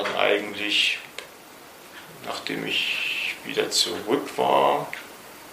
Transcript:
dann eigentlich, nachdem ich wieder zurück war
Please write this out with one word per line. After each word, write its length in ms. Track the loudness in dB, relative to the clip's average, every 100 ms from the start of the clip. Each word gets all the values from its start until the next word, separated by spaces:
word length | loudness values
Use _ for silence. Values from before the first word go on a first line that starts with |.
dann 140 | 0 2
eigentlich, 840 | 4 2 0 -6 -2 2 2 0 -8 -14 -14 -16 -20 -20 -20 -20 -18 -18 -18 -14 -10
nachdem 400 | -6 -4 -4 -2
ich 680 | 0 0 -2 -2 -2 -4 -4
wieder 260 | -4 0 2
zurück 640 | 2 2 0 2 0 2 2
war 520 | 6 6 6 4 0 -8 -12 -16 -18 -18 -18